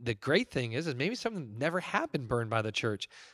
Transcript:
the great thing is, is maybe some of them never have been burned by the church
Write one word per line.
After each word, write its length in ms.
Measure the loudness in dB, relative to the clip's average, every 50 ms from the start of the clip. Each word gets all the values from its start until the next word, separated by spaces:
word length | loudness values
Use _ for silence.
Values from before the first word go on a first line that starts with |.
the 120 | -4 -2 -2
great 360 | 0 2 4 4 4 4 2
thing 220 | 0 -2 -2 0 -2
is, 140 | -2 -2
is 80 | -2 -2
maybe 200 | 0 0 -2 -2
some 180 | -2 -2 -4 -4
of 60 | -4
them 160 | -6 -6 -4
never 220 | -2 0 0 0 0
have 320 | 0 0 0 0 0 0
been 140 | -2 -4 -2
burned 220 | 0 0 0 2 2
by 120 | 2 2
the 100 | 2 0
church 360 | 0 0 0 0 0 -2 -4 -10 -12 -16 -20 -20